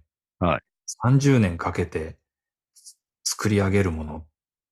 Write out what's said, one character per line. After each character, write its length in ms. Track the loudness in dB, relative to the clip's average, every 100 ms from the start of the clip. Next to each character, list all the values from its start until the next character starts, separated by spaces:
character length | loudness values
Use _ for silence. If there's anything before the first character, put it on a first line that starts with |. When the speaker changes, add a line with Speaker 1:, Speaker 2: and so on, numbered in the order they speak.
| _ _ _ _
Speaker 1:
は 180 | -2 -2
い。 40 | -6 _ -18
Speaker 2:
三 340 | -4 2 4
十 200 | 4 4
年 180 | 2 0
か 140 | -6
け 140 | -4 -4
て 320 | -6 -10 -12 _ _ _ _ _ _ -20 -20 _ _
作 260 | -8 -4 0
り 100 | 2
上 100 | 2
げ 140 | 2
る 80 | 0
も 120 | -2
の 140 | -8 -12
っ 80 | -16 _ _ _ _